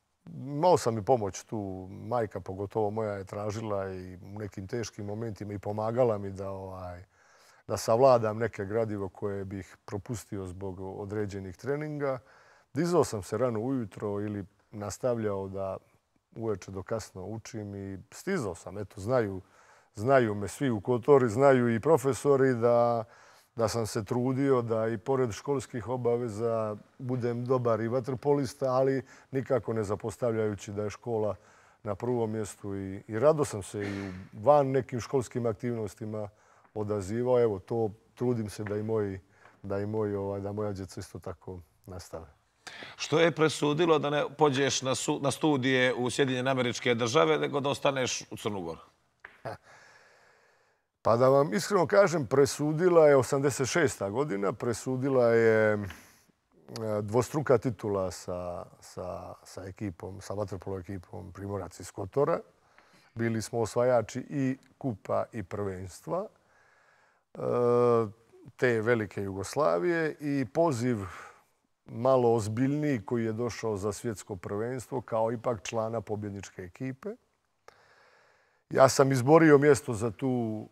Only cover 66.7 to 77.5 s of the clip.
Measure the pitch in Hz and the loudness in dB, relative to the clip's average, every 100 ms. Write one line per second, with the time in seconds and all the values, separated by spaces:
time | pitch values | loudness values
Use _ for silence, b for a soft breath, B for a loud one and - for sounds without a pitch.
66.7 | b b b b b _ - 127 123 120 | b b b b b _ -8 -2 2 4
67.7 | 120 120 117 110 101 _ - 269 - 127 | 6 6 4 2 -4 _ -20 -20 0 2
68.7 | 117 110 120 104 - 98 95 98 - 156 | 2 4 2 2 -4 -6 -6 -4 0 2
69.7 | 175 175 165 160 - 147 143 123 160 170 | 2 2 0 -2 -4 -4 -2 -2 0 0
70.7 | 120 123 113 92 B B B B _ _ | 2 0 -2 -4 B B B B _ _
71.7 | _ - 120 127 131 120 117 104 107 135 | _ -14 -2 2 4 6 4 0 0 0
72.7 | 147 151 127 92 120 113 107 120 - 113 | 2 0 -2 -2 -2 -2 -2 -4 -4 -4
73.7 | 101 104 98 117 107 - 98 - 104 117 | -2 -4 -4 -6 -8 -10 -10 -6 -4 -4
74.7 | 131 - 135 107 113 113 117 127 113 - | -6 -8 -8 -4 -2 -2 -2 -4 -6 -4
75.7 | 113 110 113 98 104 104 98 90 - 92 | -4 -4 -4 -6 -6 -6 -10 -12 -14 -16
76.7 | - 131 131 202 233 _ _ _ | -10 -10 -10 -12 -14 _ _ _